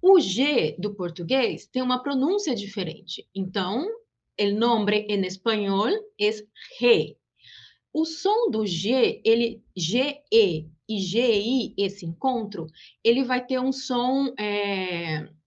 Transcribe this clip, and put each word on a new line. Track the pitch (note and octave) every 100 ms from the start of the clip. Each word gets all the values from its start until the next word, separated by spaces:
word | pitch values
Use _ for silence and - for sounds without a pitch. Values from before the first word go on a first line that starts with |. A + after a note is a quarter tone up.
O | F4 F#4+
G | G3+ F#3 D4 C#4 D#3 E3
do | G3+
português | G3 F3 D#3+ E3 C4+ A#3 D#3 -
tem | B3+
uma | B3+ B3
pronúncia | C#4+ C4+ C#4 G4+ F#4
diferente. | A3 G3+ - E3 D#3 - - -
Então, | F#3+ F#3+ G3+ F3+ A3+ F#4 A4+ _ _ _
el | - G3+ G#3
nombre | A#3 A3+ G#3 G#3+ G#3
en | G3+
español | F#3 F3+ A#3 G#3+ G3+ G3 A3+ G#4+ - -
es | G#3 G#3+ - - - -
ge. | A#3+ G3+ - - _ _ - - - _ _
O | -
som | D#4+ - F#4+ A4 A#4
do | A3
G, | G#3 E3 F#3+ C4 G#3+ D3+
ele, | A3 A#3 A#3 - _
G | - D#3+ A#3 C#4+ C#4 _
E | A3 G3+ D#3 D#3+ - -
e | G#3+
G | F3+ G3+
I, | B3 G#3 G#3+ C4 G3+ -
esse | G3 G3
encontro, | E3 E3 C4 A#3+ G3+ E3 D#3+ - - _
ele | A#3 A#3+
vai | B3 B3
ter | B3 B3+
um | C4
som, | C4 - B3 B3 C4+ C#4 -
é | G#3 G#3 G3+ G3 F#3 E3+ E3+ D#3 D#3 _